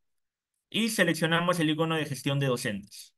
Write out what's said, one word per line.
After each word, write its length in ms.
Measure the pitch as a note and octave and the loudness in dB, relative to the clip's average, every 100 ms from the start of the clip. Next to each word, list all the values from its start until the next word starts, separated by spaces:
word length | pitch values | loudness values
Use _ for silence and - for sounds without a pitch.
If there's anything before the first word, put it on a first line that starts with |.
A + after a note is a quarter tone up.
| _ _ _ _ _ _ _ | _ _ _ _ _ _ _
y 200 | F#3+ A3+ | -2 0
seleccionamos 720 | A3 F3 E3 E3 E3+ F3 F3 | 2 2 2 2 2 2 2
el 100 | D#3 | 2
icono 240 | D#3 E3 | 2 0
de 120 | D#3+ D3 | 0 -2
gestión 340 | C3+ C#3+ C#3 | -4 -2 0
de 60 | C#3 | 2
docentes. 680 | A#2+ A#2 G2+ G2+ - - | 0 -2 -6 -10 -16 -20